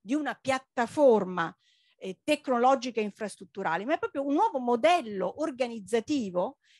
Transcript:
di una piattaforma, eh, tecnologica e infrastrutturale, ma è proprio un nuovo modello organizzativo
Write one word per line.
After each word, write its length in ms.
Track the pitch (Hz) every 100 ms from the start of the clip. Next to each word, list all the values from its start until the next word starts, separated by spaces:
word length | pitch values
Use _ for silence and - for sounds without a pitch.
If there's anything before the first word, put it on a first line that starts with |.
di 140 | 196
una 200 | 294 277
piattaforma, 1200 | 220 262 262 - - 226 - 277 220 185 180 165 - _ _ _ _
eh, 220 | 190 180
tecnologica 760 | - 302 - 240 247 269 247 233
e 40 |
infrastrutturale, 800 | 208 - 208 - 190 - 190 165
ma 100 | 226
è 40 | 339
proprio 280 | 453 285 277
un 60 |
nuovo 260 | 294 453 285
modello 840 | 247 240 302 359 226 202 180 -
organizzativo 1120 | 311 247 247 233 185 233 226 294 202 175 208 - _ _